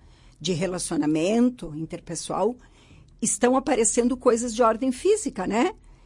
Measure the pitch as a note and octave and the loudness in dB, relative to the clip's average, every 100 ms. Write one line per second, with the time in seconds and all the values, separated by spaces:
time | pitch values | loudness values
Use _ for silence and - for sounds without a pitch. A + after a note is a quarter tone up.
0 | - - - - D#3 D#3+ F#3 F3+ - E3+ | -20 -20 -20 -10 -4 -2 -2 -4 -4 -2
1 | D3 D#3 F3 A3+ B3 B3 E3+ D3+ D#3+ E3+ | 0 2 2 4 2 0 -10 -8 -8 -10
2 | - E3 - D#3+ G#3 B3 - _ - - | -10 -10 -6 -2 -2 -2 -14 _ -20 -20
3 | - - A#3 - A#3+ C4 C#4 A#3 A3+ - | -20 -6 -4 0 2 2 2 0 2 2
4 | A#3+ B3+ B3+ A3 B3 G#3+ A3+ A3 C4 B3+ | 0 2 2 2 -2 2 2 2 -2 -2
5 | F#4 G#4 C#4+ - F#3 G#3 F4 A4 - - | 0 0 -2 -6 -2 0 0 -2 -14 -20